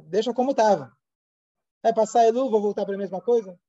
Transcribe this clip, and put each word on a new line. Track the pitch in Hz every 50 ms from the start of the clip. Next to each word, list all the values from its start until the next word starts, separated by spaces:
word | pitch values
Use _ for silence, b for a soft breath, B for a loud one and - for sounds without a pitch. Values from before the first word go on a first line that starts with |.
| 156
deixa | 156 170 208 220 247 233
como | 254 247 277 277
tava. | 247 220 214 196 156 135 123 _ _ _ _ _ _ _ _ _ _ _ _ _ _ _ _ _ _
Vai | - 226 196
passar | 220 214 208 - 240 226
Elul, | 226 226 254 269 247
vou | 214 214
voltar | 202 208 196 214 202
pra | 196 196
mesma | 196 202 180 190 180
coisa? | - 240 240 233 196 190 180 - _